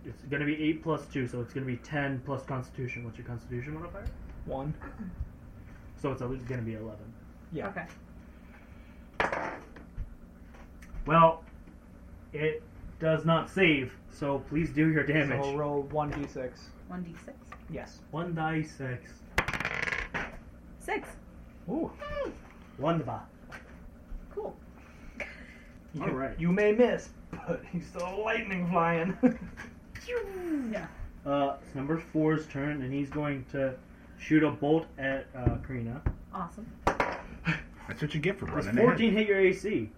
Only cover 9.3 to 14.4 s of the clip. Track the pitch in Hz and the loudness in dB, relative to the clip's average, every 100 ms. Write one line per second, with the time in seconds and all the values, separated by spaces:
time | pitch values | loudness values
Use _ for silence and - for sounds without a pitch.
9.3 | - - - - - - - - - - | 0 -4 -6 -12 -16 -14 -8 -8 -8 -16
10.3 | - - - - - - - 139 165 165 | -18 -18 -16 -16 -16 -14 -6 6 10 10
11.3 | 165 - - - - - - - - - | 8 -6 -16 -18 -18 -18 -18 -18 -18 -12
12.3 | 147 156 156 - - - - 160 156 156 | 0 0 0 -8 -14 -14 -2 2 4 6
13.3 | 165 - 190 180 143 127 - - - 143 | 4 4 6 6 6 2 -8 -16 -4 0
14.3 | 139 | 0